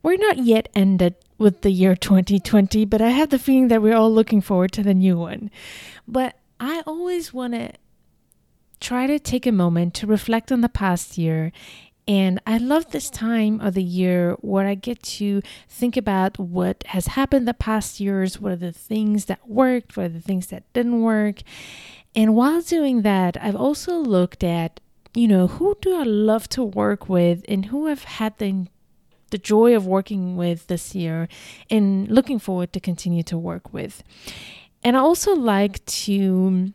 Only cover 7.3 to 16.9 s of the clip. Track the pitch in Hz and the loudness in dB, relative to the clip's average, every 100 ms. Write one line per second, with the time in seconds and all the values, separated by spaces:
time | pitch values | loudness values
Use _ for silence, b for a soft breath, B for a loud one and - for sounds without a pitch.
7.3 | 247 247 233 - - _ _ _ _ _ | -10 -8 -8 -10 -14 _ _ _ _ _
8.3 | _ _ _ _ _ - 247 262 294 - | _ _ _ _ _ -6 -4 -2 -2 -2
9.3 | 254 254 208 175 170 175 - 208 214 - | -4 0 2 2 2 -2 -4 -2 -2 0
10.3 | 226 226 262 240 - 196 175 - - 165 | -4 0 -2 -2 -2 -2 -2 -4 -4 -2
11.3 | 160 160 B B B B _ - 202 190 | -2 -4 B B B B _ -2 2 2
12.3 | 185 - 226 247 302 330 302 - - 220 | 0 -2 -2 2 0 0 -8 -8 -6 -2
13.3 | 233 214 214 214 185 185 180 185 180 175 | 0 0 0 -2 -2 -2 0 0 2 0
14.3 | - 214 196 196 202 240 240 - - 202 | -2 -2 -2 0 -4 -6 -10 -12 -6 -2
15.3 | 202 - B B - 247 247 214 190 190 | -2 -4 B B -4 -2 -2 -2 0 0
16.3 | - 185 180 180 190 - | -2 -8 -4 -4 -4 -6